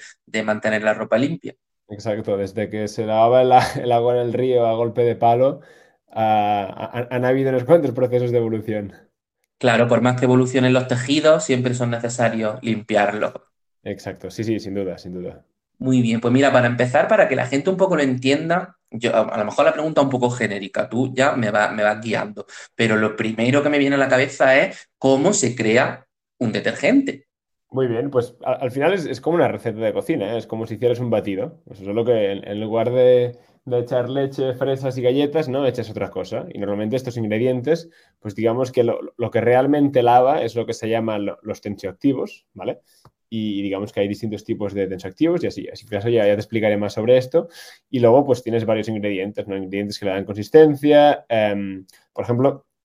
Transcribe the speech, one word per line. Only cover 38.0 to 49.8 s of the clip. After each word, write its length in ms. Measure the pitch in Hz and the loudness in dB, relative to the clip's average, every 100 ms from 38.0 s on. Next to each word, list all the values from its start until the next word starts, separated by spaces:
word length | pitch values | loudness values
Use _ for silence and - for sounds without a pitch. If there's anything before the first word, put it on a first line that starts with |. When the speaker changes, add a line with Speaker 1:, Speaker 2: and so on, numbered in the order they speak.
| _ _ | _ _
Speaker 2:
pues 120 | 107 | -12
digamos 380 | 101 113 120 127 | -2 -2 0 0
que 140 | 127 117 | 0 0
lo, 160 | - - - | 0 -8 -8
lo 120 | 113 | -2
que 120 | 113 | 0
realmente 600 | 113 123 135 147 143 135 | 2 4 4 2 2 4
lava 380 | 120 123 127 156 | 6 6 6 2
es 140 | 117 117 | -2 -4
lo 100 | 110 | -6
que 80 | |
se 140 | 113 110 | -6 -2
llama 320 | 113 113 107 | -2 -2 -4
lo-, 180 | 98 - | -6 -8
los 180 | 107 - | -10 -10
tensioactivos, 840 | 104 101 95 95 139 123 214 - _ | -10 -8 -10 -4 -2 -2 -6 -10 _
¿vale? 260 | - 98 123 _ _ _ _ _ | -10 -10 -10 _ _ _ _ _
Y 360 | 113 107 101 | -6 -4 -4
digamos 280 | 101 95 104 | -4 -4 -4
que 80 | - | -2
hay 80 | 101 | -2
distintos 380 | 101 113 104 - | -2 -6 -8 -8
tipos 280 | 110 101 | -6 -6
de 140 | 98 95 | -4 -4
tensioactivos 560 | 90 95 - 160 175 | -6 -12 -2 0 0
y 40 | 113 | -4
así, 200 | - - | -8 -12
así 180 | - - | -16 -8
que 100 | 101 | -4
eso 100 | 117 | 0
ya, 180 | 117 104 | 2 2
ya 80 | 104 | 2
te 40 | |
explicaré 380 | - 113 107 104 | -2 -2 0 0
más 160 | 104 | -2
sobre 240 | - 113 127 | -2 2 2
esto. 320 | 127 165 170 - - - _ | 4 -2 -2 -10 -20 -20 _
Y 100 | 131 | 2
luego, 240 | 117 127 | 6 6
pues, 200 | 139 123 | 4 0
tienes 220 | 113 113 110 | 0 -2 0
varios 220 | 110 107 | -2 -2
ingredientes, 600 | 110 104 95 101 104 101 | -4 -4 -4 -6 -8 -8
¿no? 100 | 98 | -8
Ingredientes 400 | 95 98 | -6 -6